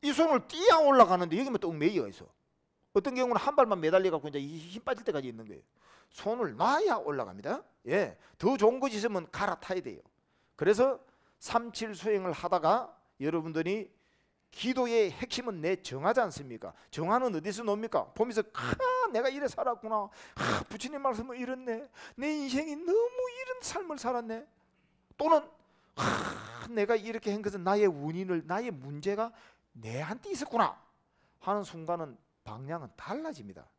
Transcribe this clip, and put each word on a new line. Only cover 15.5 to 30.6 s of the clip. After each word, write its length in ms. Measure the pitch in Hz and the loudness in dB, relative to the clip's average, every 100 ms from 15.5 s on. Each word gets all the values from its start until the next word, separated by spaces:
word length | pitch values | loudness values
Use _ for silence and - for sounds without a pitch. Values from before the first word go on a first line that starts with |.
| 185 | -4
내 140 | 160 185 | -2 -2
정화지 380 | - 131 165 240 | -4 -2 0 2
않습니까? 520 | 214 135 139 113 92 - - | 0 -4 -12 -12 -14 -16 -16
정화는 460 | - 165 233 254 175 | -6 0 2 2 -2
어디서 280 | 165 196 | -4 -6
나옵니까? 420 | 233 208 220 147 104 | -2 -2 0 0 -2
보면서, 280 | - 240 220 208 | -2 0 0 -4
"아, 540 | - 123 - 508 508 480 | -6 -4 0 2 2 0
내가 180 | 226 262 | 0 0
이래 180 | 269 285 | -2 -4
살았구나. 480 | - 262 233 220 220 | -2 -4 -4 -2 -4
아, 680 | 202 - - - 117 104 - | -4 -12 -20 -6 -2 -2 -4
부처님 320 | 214 254 294 | -10 -10 -4
말씀은 360 | 277 220 254 247 | -2 -2 -6 -8
이렇네. 500 | 247 254 254 226 285 - - - | -6 -6 -6 -8 -8 -18 -20 -6
내 160 | 285 | -4
인생이 440 | 302 277 262 320 294 | -2 -2 -2 -4 -6
너무 540 | 339 415 466 494 508 480 | 0 2 2 -2 -6 -6
이런 200 | 523 508 | -8 -8
삶을 360 | - 349 359 294 | -6 -6 -6 -6
살았네." 500 | 233 247 226 226 294 _ _ _ _ _ _ - | -4 -4 -4 -10 -12 _ _ _ _ _ _ -2
또는, 300 | 302 320 302 _ _ _ _ - | 6 6 4 _ _ _ _ -4
"아, 720 | 202 170 170 - - - 226 | -2 0 -4 -8 -12 -14 -4
내가 260 | 226 202 226 | 0 2 2
이렇게 360 | 208 226 214 | 0 -6 -2
한 100 | 208 | -2
것은 220 | 208 196 | -2 -2
나의 240 | 180 202 208 | 2 6 6
원인을, 560 | 147 147 170 190 175 156 | 4 -4 -4 -2 -2 0
나의 240 | 185 247 | -4 -4
문제가 600 | 156 135 147 175 202 233 226 - _ _ | -8 -10 -6 -4 -2 -4 -6 -20 _ _
내한테 580 | 117 110 120 156 226 415 | -16 -10 -8 -6 -8 -6
있었구나." 500 | 349 285 233 | -6 -2 2